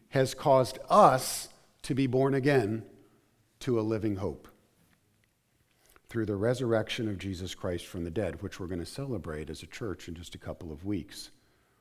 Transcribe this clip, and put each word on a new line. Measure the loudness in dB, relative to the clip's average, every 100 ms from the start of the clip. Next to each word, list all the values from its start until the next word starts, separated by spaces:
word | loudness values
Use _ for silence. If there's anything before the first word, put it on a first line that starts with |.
| _
has | 2 2
caused | 2 6 6 6 -2 4
us | 8 8 6 0 -6 -10 -16 _ _
to | -4 0
be | 2
born | 4 4
again | 4 4 4 4 -2 -8 -18 -20 _ _ _ _ -8
to | 0 0
a |
living | 2 0 0 -2
hope | -4 -6 -12 -20 _ _ _ _ _ _ _ _ _ _ _ _ _ _ -8
through | -4 -2
the | 0
resurrection | 0 0 2 0 0 -4 -4
of | -4
Jesus | -6 -6 -8 -6
Christ | -6 -6 -6
from | -8
the | -6
dead," | -4 -4 -4
which | -10 -10
we're | -8
gonna | -6 -8
celebrate | -8 -6 -6 -6 -8 -8
as | -12
a | -14
church | -10 -8 -8 -10
in | -14
just | -14 -14
a |
couple | -12 -10 -12
of | -10
weeks | -6 -6 -6 -14 -18 -20 _ _ _ _